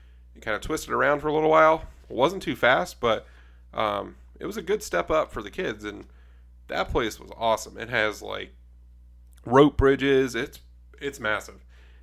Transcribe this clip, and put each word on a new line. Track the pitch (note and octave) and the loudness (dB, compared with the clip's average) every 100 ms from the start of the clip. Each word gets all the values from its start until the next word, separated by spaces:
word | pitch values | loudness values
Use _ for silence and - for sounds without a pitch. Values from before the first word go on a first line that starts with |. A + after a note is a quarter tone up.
| - - - - | -20 -20 -20 -12
It | |
kinda | - G#2 | -6 -4
twisted | - D#3 - | -4 -6 -4
around | A#2+ C3 C#3+ | 0 2 2
for | D3+ | 0
a | |
little | D3+ D#3 | 0 4
while. | D#3 D#3 D#3+ - - - | 6 6 4 -2 -18 -10
It | A2 | 0
wasn't | C#3 F#3+ | 0 0
too | - B2 | -6 0
fast, | A#2+ C#3+ F3+ - | 4 4 0 -4
but, | A#2+ G#2+ - - - - - | -2 -2 -4 -20 -20 -20 -12
um, | - A2 G2+ G2 G2 - - | -4 -2 -2 -6 -14 -20 -14
it | E3+ | -10
was | G#3+ | -8
a | |
good | D#3+ G#3 | -4 -4
step | - F3 E3+ | -4 -4 0
up | D#3 - | 0 -2
for | - | -6
the | - | -10
kids. | - F3 G#2+ G#2 | -8 -8 -6 -10
And | G2+ G2 - - - - - - | -10 -14 -20 -20 -20 -20 -20 -8
that | - - | -6 -2
place | D#3+ A2+ - | -2 -2 -4
was | F2+ - | -14 -4
awesome. | A2+ A2 A2+ G#2 | 0 0 -2 -12
It | A2+ | -6
has, | A#2+ G#2+ G2+ | -2 -2 -4
like, | G#2 G2+ F#2+ - - - - - - - - - - | -10 -10 -12 -18 -20 -20 -20 -20 -20 -20 -20 -18 2
rope | B2+ D3 - | 6 6 6
bridges. | C3+ C3+ C3+ C3+ C3+ A2+ | 4 4 4 2 2 -2
It's, | D3 - - - - - | -6 -10 -20 -20 -20 -12
it's | C#3+ C#3 | -12 -6
massive. | A2 G#2 - - - - - - | -4 -4 -6 -18 -20 -20 -20 -20